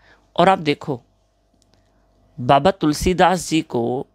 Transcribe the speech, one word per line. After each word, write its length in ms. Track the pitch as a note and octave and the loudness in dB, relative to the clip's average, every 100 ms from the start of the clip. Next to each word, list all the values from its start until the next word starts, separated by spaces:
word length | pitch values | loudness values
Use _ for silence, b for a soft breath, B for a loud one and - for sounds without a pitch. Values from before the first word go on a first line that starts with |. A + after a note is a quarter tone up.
| b b b - | b b b 0
और 120 | F3 | 2
आप 100 | F#3+ | 2
देखो, 440 | D3 C#3+ - B2+ - _ _ _ _ _ _ _ _ _ _ _ _ - | -2 -6 -6 -10 -12 _ _ _ _ _ _ _ _ _ _ _ _ -12
बाबा 300 | B2 C#3+ D#3 | 0 2 2
तुलसीदास 800 | G3 D#3 D3 - E3+ F3 F#3 C#3+ | 0 -2 0 -2 2 2 2 -2
जी 140 | D#3 | -2
को 440 | E3 B2 A#2 B2 - | -2 -4 -4 -6 -10